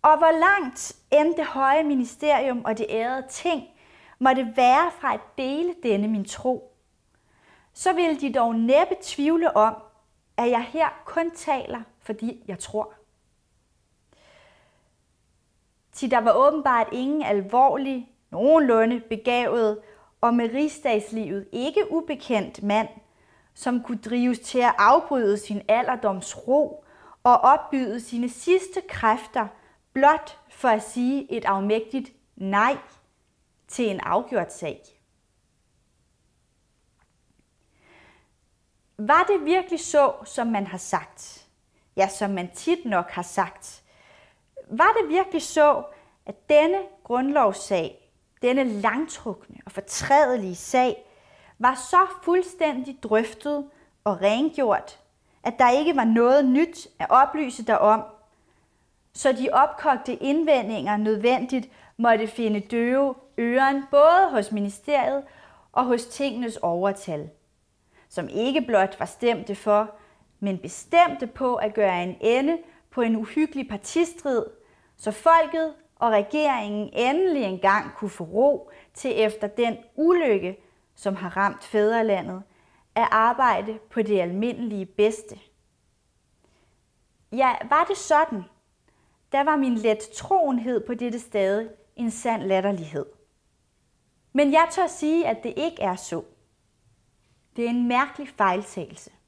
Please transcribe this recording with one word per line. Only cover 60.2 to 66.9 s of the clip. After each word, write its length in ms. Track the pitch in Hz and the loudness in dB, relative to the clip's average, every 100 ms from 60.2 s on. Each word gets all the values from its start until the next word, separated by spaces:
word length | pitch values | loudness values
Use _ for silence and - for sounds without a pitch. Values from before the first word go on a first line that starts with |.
| 277 302 320 269 208 220 147 208 | -2 0 2 2 0 -6 -4 -2
nødvendigt 760 | 214 214 233 254 247 254 - _ - - | 0 0 0 0 -2 -4 -6 _ -20 -2
måtte 300 | 233 220 214 | 2 2 0
finde 340 | - 220 208 | -4 -2 -2
døve 540 | 208 233 240 262 277 262 - - | -4 -2 0 2 0 -4 -12 -4
øren 460 | 233 254 269 277 277 | -2 2 2 0 2
både 400 | 285 311 349 370 | 6 8 8 4
hos 220 | 262 202 | 2 -2
ministeriet 720 | 214 202 - - 285 247 277 277 - - _ _ | -4 -4 -8 -2 0 0 -4 -8 -20 -20 _ _
og 120 | - | -2
hos 220 | 254 240 240 | 0 0 -2
tingenes 500 | - 277 226 233 220 | -6 -4 -4 -8 -4
overtal, 720 | 175 175 196 | -4 0 -2